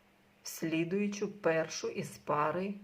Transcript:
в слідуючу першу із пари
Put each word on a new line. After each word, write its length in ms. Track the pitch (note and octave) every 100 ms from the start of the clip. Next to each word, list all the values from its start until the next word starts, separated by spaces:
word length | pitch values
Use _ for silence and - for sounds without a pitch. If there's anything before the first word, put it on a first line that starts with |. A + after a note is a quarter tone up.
| _ _ _ _
в 40 | -
слідуючу 840 | - E3 D#3+ E3+ G3 G#3 G3+ G#3
першу 560 | - E3+ D#3+ D#3+ - A3+
із 220 | G3+ D3 -
пари 560 | - D3 D3+ E3+ G3 G3+